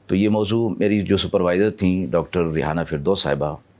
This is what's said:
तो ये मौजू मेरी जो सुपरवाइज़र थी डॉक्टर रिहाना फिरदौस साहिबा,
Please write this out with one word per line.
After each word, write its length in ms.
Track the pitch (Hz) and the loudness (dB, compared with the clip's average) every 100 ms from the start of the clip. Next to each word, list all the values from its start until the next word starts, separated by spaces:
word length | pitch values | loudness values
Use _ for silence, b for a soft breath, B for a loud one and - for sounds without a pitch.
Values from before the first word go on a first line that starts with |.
| - | -2
तो 60 | 95 | 0
ये 140 | 107 | 2
मौजू 460 | 107 101 113 117 - | 2 0 0 0 0
मेरी 220 | 101 104 | 0 0
जो 160 | 92 95 | 2 0
सुपरवाइज़र 540 | 92 98 90 90 107 | 2 0 2 2 0
थी 360 | - 95 92 90 | 2 0 0 0
डॉक्टर 440 | 87 80 90 82 | -2 -2 -2 0
रिहाना 320 | 78 71 80 | -2 -2 -2
फिरदौस 400 | 80 78 73 98 | -4 -4 -2 0
साहिबा, 360 | 71 71 73 78 _ | 0 -2 -4 -6 _